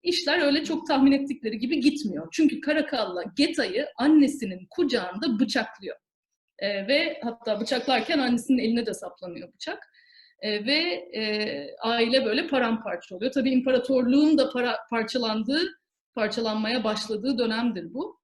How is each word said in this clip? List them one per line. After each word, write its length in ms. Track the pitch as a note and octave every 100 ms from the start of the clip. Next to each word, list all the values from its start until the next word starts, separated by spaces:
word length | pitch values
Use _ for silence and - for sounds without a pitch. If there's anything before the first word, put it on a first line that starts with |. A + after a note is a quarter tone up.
işler 340 | F4 F4 C#4+ E4+
öyle 240 | C#4+ D4
çok 240 | D#4 D#4+ -
tahmin 240 | C4+ C#4
ettikleri 460 | C#4 C#4 B3 A3 A3
gibi 220 | A#3+ D4+
gitmiyor. 480 | C4+ D4+ G3+ D3+ E3
Çünkü 300 | - D4+ -
Caracalla 640 | - D4+ D4+ C4 G3 F3+ F#3 A3
Geta'yı 500 | D4 D#4 A3+ G3+ D4 -
annesinin 680 | C#4 D#4 C#4 - G#3 F#3 -
kucağında 680 | - D4 A#3+ F3+ F#3+ D4+ G#3+
bıçaklıyor. 580 | A3+ B3+ G#3+ - F#3+ - _ _ _ _ _ -
Ee, 280 | G3+ G3+ G3
ve 320 | C#4+ D#4+ C#4+
hatta 380 | A#3 A3+ A3 G#3
bıçaklarken 580 | A3 B3+ C4 B3 A3 D#4
annesinin 380 | B3+ A#3 - B3+
eline 280 | A3+ A#3
de 80 | A3+
saplanıyor 600 | G#3+ F3+ - F#3 E3+ F3+
bıçak. 300 | _ D4+ G#4 - _ _ _ _ _
Ee, 240 | G#3+ G#3
ve, 140 | G#3+ D4+ F4 - - A3
e, 580 | G#3+ G#3+ G#3+ C#3 C#3+ -
aile 440 | A3+ A#3 A#3 C4
böyle 220 | - C#4 E4
paramparça 680 | C4+ A#3 A3 G3+ F3 -
oluyor. 160 | F3+ B3
Tabii 200 | C#4 B3+
imparatorluğun 840 | B3+ C4 B3+ B3 C4 B3 C#4 D4+ D4+
da 120 | B3+
para-, 280 | B3 B3 A3 -
parçalandığı, 720 | A#3 A3 B3+ A3+ G#3+ A3 D4+ F#4 - _ _ _
parçalanmaya 680 | - G#3 A#3 A3+ G#3+ G#3+ B3
başladığı 540 | A3 G#3+ - G#3 B3+ B3
dönemdir 560 | A#3 A3 A#3+ F#3 E3
bu. 260 | A#3+ G4+ -